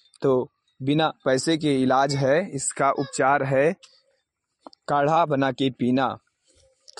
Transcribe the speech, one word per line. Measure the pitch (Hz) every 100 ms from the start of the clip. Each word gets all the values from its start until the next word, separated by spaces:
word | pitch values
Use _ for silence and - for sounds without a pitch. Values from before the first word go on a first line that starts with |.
| _ _
तो | 143 127 117 _ _ -
बिना | 135 151 156 -
पैसे | - 131 160 160
के | 151 135
इलाज | 131 131 139
है, | 139 139 147 190
इसका | 139 - - 139
उपचार | - 139 - 135 143
है | 135 135 147 190 - _ _ _ _ _ _ _ - - -
काढ़ा | 143 143 160 165
बना | 139 135
के | 127 135
पीना। | 123 120 127 127 107 _ _ _ _ _ _ _ -